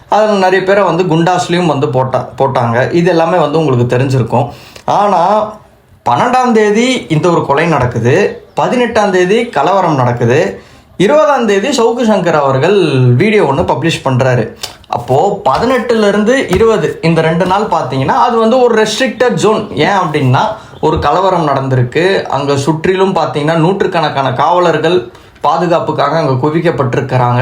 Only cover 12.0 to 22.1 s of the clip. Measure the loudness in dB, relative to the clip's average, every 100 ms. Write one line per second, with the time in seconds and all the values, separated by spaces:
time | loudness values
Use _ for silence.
12 | 0 0 0 0 0 0 2 2 2 2
13 | 2 4 2 2 2 0 -2 0 -2 -2
14 | -2 0 0 0 -4 -8 -16 -18 -8 -8
15 | -2 0 0 0 -2 0 0 -2 0 0
16 | 2 2 2 0 0 2 2 2 -2 -2
17 | 0 2 0 0 0 0 0 -4 -2 -2
18 | -2 0 0 2 2 2 2 2 0 0
19 | -4 0 0 2 0 0 -4 -2 0 0
20 | -2 -2 0 0 -2 -6 -14 -4 -2 0
21 | 0 2 2 0 0 -2 -2 -2 0 0
22 | 0